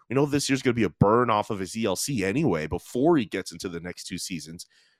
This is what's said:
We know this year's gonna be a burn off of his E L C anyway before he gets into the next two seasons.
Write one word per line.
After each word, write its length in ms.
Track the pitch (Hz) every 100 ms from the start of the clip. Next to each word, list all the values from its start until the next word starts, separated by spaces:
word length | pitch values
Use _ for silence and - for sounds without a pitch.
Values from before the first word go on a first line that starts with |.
| -
We 80 | 123
know 120 | 147
this 200 | 143 -
year's 140 | 135
gonna 140 | 127 120
be 80 |
a 60 | 95
burn 420 | - 101 113 120
off 180 | 107 104
of 80 | 101
his 180 | 92 113
E 100 | 107
L 100 | 92
C 280 | - 131
anyway 440 | 95 120 156 82 78
before 500 | 87 - 120 151 165
he 80 | 98
gets 260 | 95 -
into 160 | 85 98
the 120 | 85
next 240 | 87 -
two 160 | - 87
seasons. 480 | - 85 76 85 - _ _